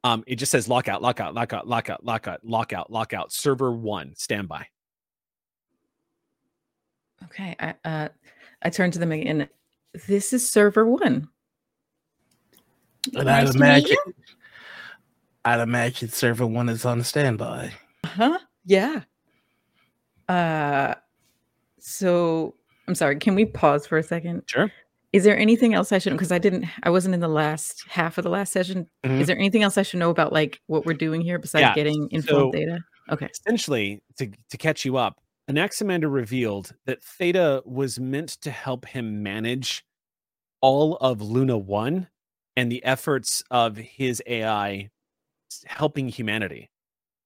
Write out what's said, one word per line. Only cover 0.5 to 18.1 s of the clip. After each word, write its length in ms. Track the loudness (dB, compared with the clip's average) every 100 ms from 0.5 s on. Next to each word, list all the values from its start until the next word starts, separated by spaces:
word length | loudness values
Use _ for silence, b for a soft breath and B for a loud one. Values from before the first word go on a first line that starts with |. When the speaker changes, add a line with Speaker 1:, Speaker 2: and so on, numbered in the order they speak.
Speaker 1:
says, 160 | 0 2
"Lockout, 320 | 0 0 -2
lockout, 320 | -2 -2 -6
lockout, 340 | -6 -6 -8 -4
lockout, 380 | -4 -4 -10 -6
lockout, 400 | -6 -6 -12 -4
lockout, 460 | -4 -4 -8 -6
lockout. 400 | -6 -6 -8 -8
Server 380 | -4 -2 0 0
one, 420 | -2 -6 -6 -10 -14
standby." 520 | -6 -6 -6 -10 -14 _ _ _ _ _ _ _ _ _ _ _ _ _ _ _ _ _ _ _ _ _ _ _ _ _ -20
Speaker 2:
Okay, 300 | -12 -12 -8
I, 140 | -10 -8
uh, 260 | -8 -6 -6 _ b b b b
I 80 | -6
turn 220 | 0 0
to 80 | 0
them 120 | -2
again. 380 | -2 -2 -2 -4 _ _ _ _ -18 -2
"This 260 | 0 2
is 140 | -2 2
server 380 | 4 6 6 4
one." 440 | 4 2 0 -4 _ _ _ _ _ _ _ _ _ _ _ _ _ _ _ _ _ -8 -2
Speaker 3:
And 100 | 2
Speaker 4:
Nice 240 | 4 4
Speaker 3:
I'd 40 |
Speaker 4:
to 60 | 6
meet 60 | 8
Speaker 3:
imagine, 320 | 8 6 2 0
Speaker 4:
you. 80 | -14 -20 _ B B B B B B _ _ _ _ 0
Speaker 3:
I'd 140 | 2
imagine 480 | 2 0 0 -2 -8
server 360 | 0 0 2 0
one 240 | 0 -2
is 160 | 0 0
on 180 | 0
standby. 680 | -2 0 0 0 -4 -8 -10 -14 _ _
Speaker 2:
Uh-huh. 340 | -10